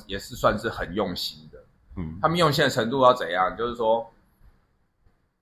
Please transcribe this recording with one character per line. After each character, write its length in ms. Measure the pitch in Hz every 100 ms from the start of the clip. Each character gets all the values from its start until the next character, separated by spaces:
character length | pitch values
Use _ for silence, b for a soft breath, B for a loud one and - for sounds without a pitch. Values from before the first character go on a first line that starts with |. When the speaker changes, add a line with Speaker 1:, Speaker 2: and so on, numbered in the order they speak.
| -
Speaker 1:
也 120 | 98
是 180 | - 120
算 220 | 123 104
是 120 | 113
很 240 | - 85
用 200 | 92 95 85
心 340 | - - -
的。 80 | - - _ _ -
Speaker 2:
嗯。 200 | 80 85
Speaker 1:
他 80 | 156
们 80 | 170
用 160 | 160
心 100 | 143
的 60 | 139
程 200 | 131 113
度 120 | 135
要 120 | 127
怎 160 | - 85
样？ 260 | 90 90 87
就 100 | 120
是 80 | 117
说， 340 | 110 113 113 - _ _ - _ _ _ _ _ _ _ _ _